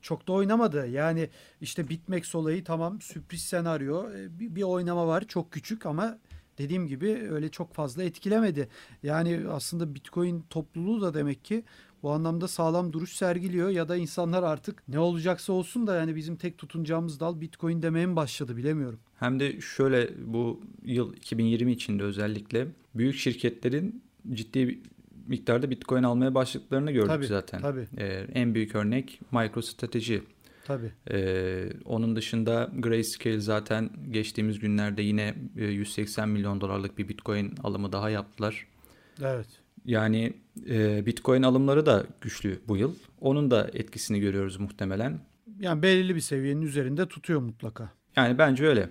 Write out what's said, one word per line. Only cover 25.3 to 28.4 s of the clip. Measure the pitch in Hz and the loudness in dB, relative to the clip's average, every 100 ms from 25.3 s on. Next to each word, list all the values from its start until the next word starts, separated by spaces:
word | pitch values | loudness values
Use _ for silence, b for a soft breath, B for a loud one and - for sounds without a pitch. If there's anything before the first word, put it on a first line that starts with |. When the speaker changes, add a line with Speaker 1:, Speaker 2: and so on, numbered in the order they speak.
| 87 - 120 139 | -6 2 2 2
Speaker 2:
Bitcoin | 127 - 127 | -4 0 2
almaya | 127 120 131 | 4 4 4
başladıklarını | 131 127 - - 135 147 | 2 0 -2 -2 -2 2
gördük | 131 104 | 2 4
Speaker 1:
Tabii, | 156 135 | 2 0
Speaker 2:
zaten. | 101 - 92 | -2 -2 -4
Speaker 1:
tabii. | 139 131 113 - | -4 -4 -8 -6
Speaker 2:
Ee, | 101 95 98 | -4 -4 -4
en | 123 | 0